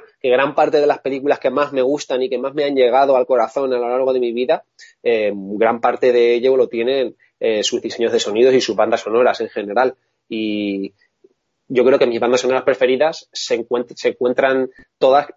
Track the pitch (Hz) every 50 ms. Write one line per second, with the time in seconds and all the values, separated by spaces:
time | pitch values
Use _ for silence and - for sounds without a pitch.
0 | - - _ _ - 131 123 127 135 143 143 160 156 151 151 151 147 147 143 127
1 | - 131 135 135 127 143 135 - - 135 127 143 147 139 143 135 127 131 143 147
2 | - - 139 127 131 131 131 120 123 139 135 151 147 143 143 135 127 120 117 131
3 | 139 139 139 123 - - 135 120 110 - - 143 139 131 127 120 120 117 123 127
4 | 131 131 131 127 123 120 113 120 127 123 160 - - _ _ _ - - _ _
5 | - 123 117 110 107 104 101 101 98 98 104 104 110 110 120 117 117 123 117 -
6 | - 127 123 120 120 117 120 120 117 131 135 131 120 104 - 113 117 123 135 139
7 | 127 110 - _ _ _ _ _ - 113 110 107 98 - - 117 - 113 - -
8 | 117 113 113 113 - 117 101 110 123 131 131 131 113 - 107 95 107 110 113 113
9 | - 107 107 117 127 117 101 - 113 107 - 113 104 101 101 107 127 131 - -
10 | _ _ _ _ _ _ 117 110 110 107 104 104 104 101 98 98 98 95 - _
11 | _ _ _ _ _ _ _ _ _ _ _ _ _ _ 139 120 123 127 131 -
12 | 143 123 117 113 117 117 123 127 123 127 131 131 127 - 131 - 131 123 131 123
13 | 143 160 165 - - _ _ - - - 123 113 117 - 123 123 123 - - -
14 | - 123 120 - 123 123 123 - 135 131 131 135 131 127 - - - _ _ _
15 | - 135 131 143 143 - -